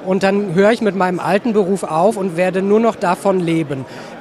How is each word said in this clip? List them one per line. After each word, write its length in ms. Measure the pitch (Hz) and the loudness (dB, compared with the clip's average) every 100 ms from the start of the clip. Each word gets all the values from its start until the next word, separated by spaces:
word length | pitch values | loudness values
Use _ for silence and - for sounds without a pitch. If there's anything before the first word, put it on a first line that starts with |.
| 185 | -4
und 180 | 190 | 0
dann 320 | 190 202 208 170 | 2 0 0 2
höre 160 | 202 | 2
ich 100 | 233 | 4
mit 140 | 214 185 | 0 0
meinem 240 | 185 180 | 0 0
alten 340 | 156 202 233 | 0 0 0
Beruf 300 | 214 180 196 | 0 0 0
auf 340 | 160 156 196 208 | -2 2 2 2
und 180 | 185 165 | -4 0
werde 280 | 185 185 | 0 0
nur 160 | 196 214 | 2 2
noch 160 | 233 - | 2 0
davon 440 | 175 185 196 190 | -2 0 0 0
leben. 460 | 165 165 143 135 123 - - - | 0 -2 -2 -6 -8 -14 -16 -12